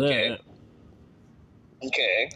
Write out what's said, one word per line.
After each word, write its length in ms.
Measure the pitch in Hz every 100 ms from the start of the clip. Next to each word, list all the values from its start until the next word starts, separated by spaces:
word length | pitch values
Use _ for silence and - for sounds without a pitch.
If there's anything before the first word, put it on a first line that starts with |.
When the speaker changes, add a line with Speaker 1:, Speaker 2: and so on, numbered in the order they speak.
Speaker 1:
that? 40 | 143
Speaker 2:
Okay. 320 | 123 107 113 - - - - - - - - - - - - - -
Okay. 460 | 131 135 113 101 131